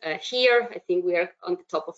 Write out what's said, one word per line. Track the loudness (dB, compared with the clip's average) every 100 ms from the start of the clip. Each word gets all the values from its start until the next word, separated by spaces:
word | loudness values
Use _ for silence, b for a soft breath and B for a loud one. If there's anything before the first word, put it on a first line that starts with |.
| -8
uh, | -8
here. | -4 2 4 4 2
I | -6
think | -2 0 2
we | 0
are | -2 -6
on | -6 -6
the | -4
top | -6
of | -6